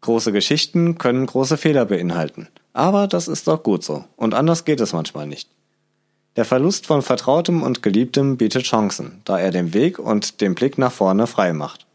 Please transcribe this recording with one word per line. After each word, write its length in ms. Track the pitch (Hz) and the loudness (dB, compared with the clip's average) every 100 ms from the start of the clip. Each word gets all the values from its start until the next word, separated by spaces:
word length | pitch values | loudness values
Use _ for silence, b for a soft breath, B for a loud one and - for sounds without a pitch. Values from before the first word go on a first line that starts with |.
Große 300 | - 117 117 | 0 0 2
Geschichten 640 | 101 - 151 - 175 170 170 | 0 2 0 0 0 0 0
können 280 | 127 127 131 | 0 0 0
große 300 | 127 131 151 | 0 0 0
Fehler 300 | 165 143 110 | 2 2 2
beinhalten. 640 | 95 87 85 80 - - _ _ | 0 -2 -2 -4 -8 -20 _ _
Aber 340 | - 156 202 202 | 0 2 2 0
das 220 | 180 165 | -2 -4
ist 180 | 151 - | -4 0
doch 160 | 160 | 0
gut 220 | 127 92 - | 0 -2 -2
so. 180 | 76 - _ | -8 -10 _
Und 160 | 113 | -2
anders 320 | 107 156 165 - | 2 2 2 0
geht 160 | 147 | 0
es 100 | 214 | 0
manchmal 360 | 170 156 - 73 | -2 -6 -8 -12
nicht. 220 | 71 - _ _ _ _ _ _ _ _ - | -12 -16 _ _ _ _ _ _ _ _ -4
Der 80 | |
Verlust 420 | 113 131 151 202 - | 0 2 2 -2 0
von 140 | 151 | 0
Vertrautem 640 | 131 123 - 143 175 175 | 2 -2 2 0 2 0
und 180 | 135 123 | 0 -2
Geliebtem 540 | - 101 123 139 139 127 | 0 2 2 2 0 2
bietet 280 | 113 127 | 0 0
Chancen, 580 | 123 113 104 - - - | 0 0 0 -2 -10 -14
da 160 | - 98 | -4 0
er 120 | 95 | 0
den 220 | 90 87 | 0 0
Weg 260 | 92 151 180 | 2 0 0
und 420 | - 107 - - | -2 -2 -2 -2
den 140 | 101 90 | -2 0
Blick 220 | 127 135 | 0 0
nach 140 | 127 | -2
vorne 340 | - 95 95 117 | 2 2 2 0
frei 280 | - 95 | 2 0
macht. 320 | 80 73 - _ | 0 -6 -12 _